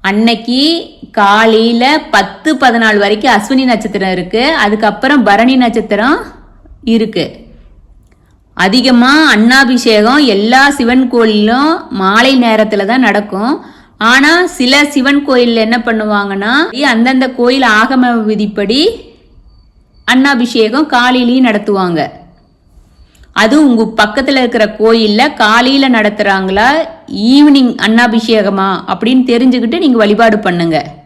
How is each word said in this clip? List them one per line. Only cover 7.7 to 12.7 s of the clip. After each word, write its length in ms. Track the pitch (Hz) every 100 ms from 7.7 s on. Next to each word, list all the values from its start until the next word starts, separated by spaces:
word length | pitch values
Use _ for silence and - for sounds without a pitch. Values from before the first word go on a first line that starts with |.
| - _ _ _ _ _ _ _ - 190
அதிகமா 440 | 247 262 240 247 294 311 214
அன்னாபிஷேகம் 840 | 233 262 254 247 240 214 214 285 277 196
எல்லா 260 | 220 262 277 285
சிவன் 260 | 233 254 262
கோயிலும் 580 | 240 220 214 208 247 302 349 - 196
மாலை 320 | 190 214 262 269
நேரத்துல 420 | 240 214 214